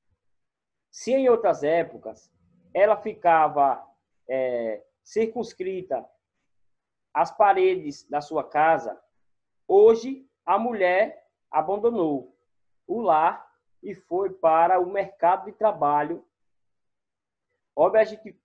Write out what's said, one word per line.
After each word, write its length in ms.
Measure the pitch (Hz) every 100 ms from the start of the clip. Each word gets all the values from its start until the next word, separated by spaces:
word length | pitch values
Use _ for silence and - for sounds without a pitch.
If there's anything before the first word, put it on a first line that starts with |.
| _ _ _ _ _ _ _ _ _
Se 220 | - 226
em 180 | 269 262
outras 340 | 226 202 147
épocas 680 | 143 170 160 117 110 113 _ _ _ _ _
ela 240 | - 208 214
ficava, 880 | 220 - 175 165 151 143 139 123 - _ _ _ -
é, 560 | 131 127 120 117 107 _ _
circunscrita 1040 | _ 208 226 240 - - 185 185 - 127 - _ _ _ _ _ _ _ _ _ _
às 180 | 147 170
paredes 720 | - 202 190 190 185 151 139 -
da 100 | 143
sua 240 | 147 156
casa, 560 | 135 147 160 156 113 98 _ _ _ _ _ _ -
hoje 600 | 196 220 226 247 269 _ _ -
a 120 | 202
mulher 720 | 240 214 180 190 240 - _ _ _
abandonou 840 | 156 160 202 233 226 165 135 - _ _ _ _ _ -
o 140 | 220
lar 460 | 202 156 170 - - _ _ _
e 100 | 202
foi 380 | 180 - 180 196
para 480 | 185 165 160 175 185
o 120 | 180
mercado 540 | 196 - - 170 190 196
de 60 |
trabalho, 760 | - 214 160 147 147 151 170 _ _ _ _ _ _ _ _ _ _ _ _ _ _ _ -
objeti-, 640 | 175 214 214 214 202 -